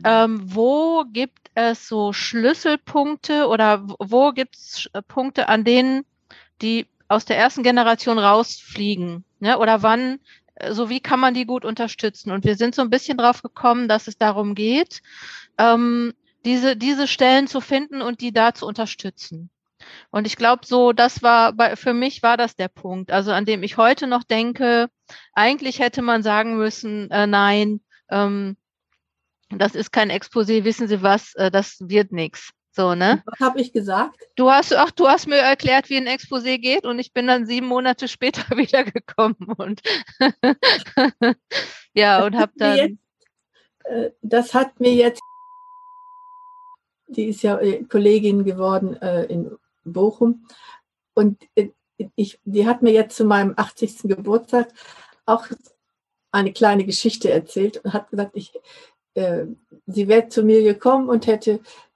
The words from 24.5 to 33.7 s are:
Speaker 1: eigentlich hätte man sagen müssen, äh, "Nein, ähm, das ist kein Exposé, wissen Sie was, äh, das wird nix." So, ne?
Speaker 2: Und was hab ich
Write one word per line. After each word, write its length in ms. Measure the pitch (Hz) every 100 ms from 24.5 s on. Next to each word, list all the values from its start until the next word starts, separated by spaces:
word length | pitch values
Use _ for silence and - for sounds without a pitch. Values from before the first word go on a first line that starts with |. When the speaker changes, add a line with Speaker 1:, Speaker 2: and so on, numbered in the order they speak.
| 240 247 233 240 _ _ - _
Speaker 1:
eigentlich 460 | - 226 285 262 -
hätte 220 | 240 269
man 220 | 240 226
sagen 340 | 214 208 226 220
müssen, 520 | 214 - 220 214 202
äh, 160 | 202 208
"Nein, 540 | 202 202 208 208 208 _ _ -
ähm, 480 | 196 202 202 196 196 _ _ _ _ _ _ _ _ -
das 260 | 190 202 214
ist 160 | 214
kein 200 | 233 214
Exposé, 520 | 196 - 233 208 220
wissen 240 | 208 220 226
Sie 140 | 208
was, 340 | 196 208 - -
äh, 160 | 190
das 260 | 196 202 -
wird 300 | 180 208 202
nix." 400 | 175 156 - - _ _
So, 220 | - 185 175
ne? 180 | 185
Speaker 2:
Und 100 | - -
was 140 | -
hab 180 | 262 262
ich 160 | 247